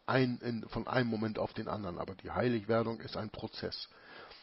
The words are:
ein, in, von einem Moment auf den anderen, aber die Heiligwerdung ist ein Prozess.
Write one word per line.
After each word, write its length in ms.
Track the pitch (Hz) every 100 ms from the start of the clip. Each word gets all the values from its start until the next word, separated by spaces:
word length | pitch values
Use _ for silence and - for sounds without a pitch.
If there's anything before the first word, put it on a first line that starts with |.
| -
ein, 320 | 127 127 123
in, 300 | 120 113 -
von 200 | 117 -
einem 220 | 127 120
Moment 280 | 110 110 107
auf 140 | 101
den 160 | - 110
anderen, 300 | - 92 87
aber 160 | -
die 160 | - 87
Heiligwerdung 680 | 82 123 117 101 113 113 117
ist 160 | 107 -
ein 140 | 107
Prozess. 580 | - 110 - 92 - - - - - - -